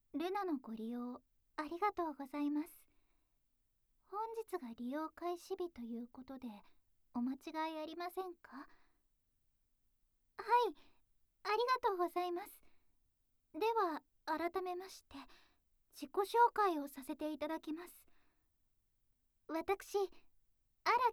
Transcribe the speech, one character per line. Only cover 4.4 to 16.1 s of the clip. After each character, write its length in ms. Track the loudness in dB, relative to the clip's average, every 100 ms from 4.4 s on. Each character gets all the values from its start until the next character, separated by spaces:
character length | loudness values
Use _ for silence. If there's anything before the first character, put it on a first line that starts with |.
| -4 -6
が 140 | -6 -8
利 120 | -4
用 200 | -4 -4
開 260 | -4 -4 -4
始 200 | -4 -4
日 120 | -4
と 140 | -6
い 200 | -8 -8
う 60 | -8
こ 160 | -12
と 140 | -14 -10
で、 100 | -10 -12 -18 -20 _ _ _
お 100 | 0
間 100 | 0
違 420 | 0 -4 -2 -2
い 40 | -2
あ 40 | -6
り 100 | -6
ま 120 | -6
せ 140 | -4
ん 120 | -6 -8
か？ 200 | -14 -16
は 80 | -16 -20 _ _ _ _ _ _ _ _ _ _ _ _ _ _ _ -10 4 6 6
い、 60 | 0 -12 -20 _ _ _ _
あ 60 | 0
り 180 | 2 4 4
が 60 | 4
と 60 |
う 20 | 2
ご 120 | 2
ざ 160 | 2
い 60 | 0
ま 160 | -2 -6
す。 160 | -14 -20 -20 _ _ _ _ _ _ _
で 140 | 0 2
は、 280 | 4 2 0 -8 _
改 380 | -4 -2 0 0
め 140 | -2 -4
ま 120 | -6
し 160 | -14 -16
て、 100 | -16 -16 -20 -20 _ _ _ _ -12
自 60 |
己 40 | -2